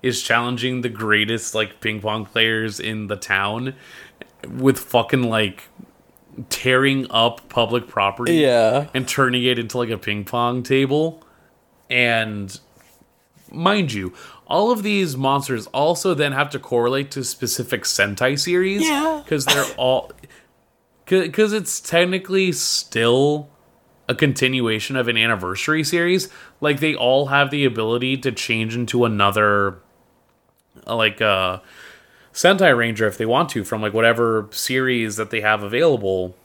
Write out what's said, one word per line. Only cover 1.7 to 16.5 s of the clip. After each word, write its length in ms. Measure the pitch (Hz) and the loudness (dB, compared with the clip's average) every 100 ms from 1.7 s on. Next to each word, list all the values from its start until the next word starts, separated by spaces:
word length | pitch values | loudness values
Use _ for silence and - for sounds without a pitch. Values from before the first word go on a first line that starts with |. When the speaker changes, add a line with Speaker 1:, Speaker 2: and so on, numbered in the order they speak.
| - | -4
Speaker 1:
ping 180 | 113 107 | -6 -4
pong 260 | 104 110 101 | -4 -4 -4
players 540 | - 113 110 110 104 | 0 0 2 -2 -6
in 280 | - 110 104 | -8 -6 -6
the 100 | 104 | -8
town 560 | - 95 98 110 127 131 - - - _ - _ - | -2 -2 0 -4 -6 -10 -18 -20 -20 _ -20 _ -14
with 320 | 123 131 131 | 0 2 2
fucking, 440 | - 123 113 135 | 2 0 2 0
like, 400 | 120 113 104 - - _ - _ _ _ _ - 117 | 0 0 -2 -4 -20 _ -20 _ _ _ _ -18 -10
tearing 580 | - 131 131 135 135 131 | -4 2 2 2 0 -2
up 400 | 113 117 - - | 2 0 0 -6
public 400 | - 113 120 - | -2 0 0 -2
property 460 | - 98 101 120 165 | 0 0 0 0 2
Speaker 2:
Yeah. 520 | 143 120 110 127 147 | 4 4 4 2 -2
Speaker 1:
and 120 | 131 127 | -6 -4
turning 380 | - 131 123 | 0 2 2
it 160 | 123 120 | 0 0
into, 180 | 117 123 | -4 -4
like, 120 | 120 | -4
a 80 | 110 | -4
ping 260 | - 104 | -6 -6
pong 400 | 98 120 120 123 | -4 -2 -2 -2
table. 580 | 120 135 135 147 160 160 - _ _ _ _ _ _ | 0 0 2 0 0 -4 -20 _ _ _ _ _ _
And 680 | 123 120 113 110 107 98 - _ _ _ _ _ _ _ _ - | 0 2 2 -2 -6 -10 -12 _ _ _ _ _ _ _ _ -16
mind 400 | - 170 208 165 | -2 0 2 -2
you, 220 | 107 92 - - - _ | -4 -8 -10 -20 -20 _
all 240 | 165 214 | 0 2
of 100 | 240 | 0
these 340 | 202 202 180 131 | 0 -2 -2 -2
monsters 500 | 135 139 135 123 101 | 0 0 -2 -6 -6
also 460 | 127 151 170 190 | -2 0 0 -2
then 180 | 156 147 | 0 -2
have 180 | 135 143 | -2 -4